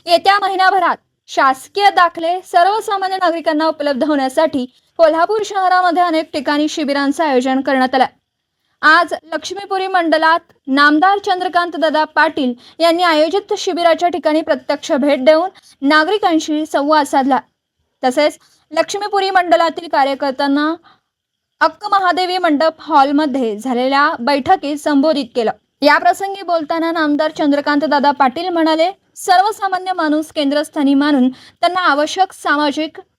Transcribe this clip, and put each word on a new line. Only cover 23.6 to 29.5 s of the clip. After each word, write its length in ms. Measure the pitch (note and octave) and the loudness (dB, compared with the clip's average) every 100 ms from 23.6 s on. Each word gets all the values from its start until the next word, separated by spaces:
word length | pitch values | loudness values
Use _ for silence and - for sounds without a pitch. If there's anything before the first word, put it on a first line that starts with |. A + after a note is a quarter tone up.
| C4 B3 B3+ C#4 D4 D#4+ | -4 -2 0 2 0 0
बैठकीत 560 | A#3+ C#4+ C#4 F#4+ C#4+ D4 | -2 -2 0 0 0 -6
संबोधित 480 | D#4 C#4+ D#4 D4 C4 | 0 2 2 -2 -4
केलं. 160 | B3 G#3+ - _ _ | -4 -4 -6 _ _
या 160 | C#4+ D#4 | 2 4
प्रसंगी 440 | F4 F#4 G4 G4 | 2 0 -6 -8
बोलताना 500 | F4+ E4+ D4 E4 E4 | -4 -4 -2 -4 -2
नामदार 380 | E4+ D4+ D4 D#4 | -2 -2 0 -2
चंद्रकांतदादा 800 | D#4 D4+ C#4+ D4 D4 D4 C#4+ C#4+ | -2 -2 0 0 -2 0 2 0
पाटील 380 | C#4+ C4+ C4 F#4 | 2 0 0 -4
म्हणाले, 420 | E4+ D#4+ D#4+ F4 G4 _ - | 0 0 2 0 -4 _ -12
"सर्वसामान्य 760 | - F4+ G#4 | 2 2 2